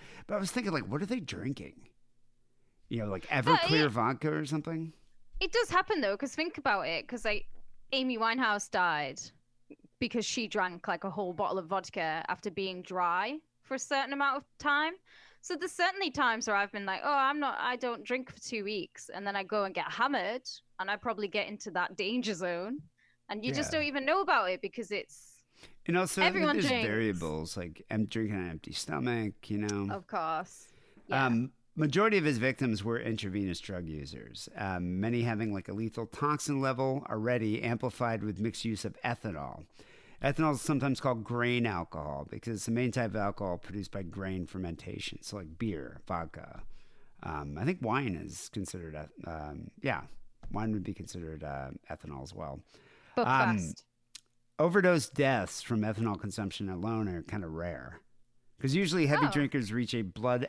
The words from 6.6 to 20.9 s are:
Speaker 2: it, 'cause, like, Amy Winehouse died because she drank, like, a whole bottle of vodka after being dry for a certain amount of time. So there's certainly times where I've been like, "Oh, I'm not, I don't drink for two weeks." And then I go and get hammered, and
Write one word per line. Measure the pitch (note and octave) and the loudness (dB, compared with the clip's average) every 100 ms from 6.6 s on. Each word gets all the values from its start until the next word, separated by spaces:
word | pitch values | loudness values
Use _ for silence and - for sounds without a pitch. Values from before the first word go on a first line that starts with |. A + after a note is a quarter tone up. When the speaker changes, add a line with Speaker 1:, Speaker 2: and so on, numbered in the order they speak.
| C4 G3+ D3+ | 2 2 2
Speaker 2:
it, | E3 - | -2 -4
'cause, | A#3+ | -4
like, | A3 G#3 - - - - - | -2 -2 -2 -6 -12 -14 -4
Amy | C4+ C4 A#3 | -2 0 2
Winehouse | A3+ A#3 A#3 G#3 - | 2 4 4 2 0
died | G3 F3 D3+ C#3+ C3+ - - _ _ - - - - | 2 4 2 0 -6 -12 -18 _ _ -20 -20 -20 -4
because | A#3+ A#3 G#3 | -2 0 -2
she | - G#3+ | -2 -2
drank, | G#3+ F#3 F3 - | 0 0 -2 -2
like, | F3 | -2
a | G3 | -2
whole | E3+ F#3 | -2 -2
bottle | F3 G3 F#3+ | 0 0 0
of | E3 | 0
vodka | F#3+ F#3 G3 D#3+ D#3+ E3 | -2 -2 -2 -2 -2 -4
after | F3+ G#3 | -4 -4
being | G3 F#3+ F3+ | -4 -4 -4
dry | F3+ F#3 F3+ F3+ G#3+ D#4 - _ | -4 0 2 2 0 -4 -10 _
for | - C4 | -6 -6
a | |
certain | - C#4 C4+ | 0 0 2
amount | C#4 C#4 C#4 | 0 2 0
of | - - | -6 -2
time. | D4 C#4+ D#4 F#4 _ - - - | 2 4 2 -2 _ -20 -20 -14
So | - E4 | -6 -4
there's | F4+ | -4
certainly | - F4 F#4+ F4+ | 2 2 2 0
times | B3+ B3+ A3+ A3+ | 2 2 2 2
where | G3+ | 2
I've | G3+ | 2
been | G#3 G3 | -2 -2
like, | F#3+ | 0
"Oh, | - C#4 | 2 4
I'm | C4+ D4 | 4 4
not, | C#4 - | 0 0
I | C4 B3 | -2 0
don't | B3+ A#3 | -2 -4
drink | G#3+ B3+ B3+ | -2 -4 -4
for | - | -12
two | - A3+ | -6 -4
weeks." | G3+ G#3+ - - - | -2 -4 -6 -10 -12
And | - G3+ | -6 -2
then | G3 | -2
I | |
go | F#3+ G#3+ | 0 0
and | G3 | 0
get | F#3 D3+ | 0 -2
hammered, | E3+ B3+ C4 F#3 B3 - - - - | 0 2 2 0 -4 -8 -14 -14 -6
and | F#3+ | -4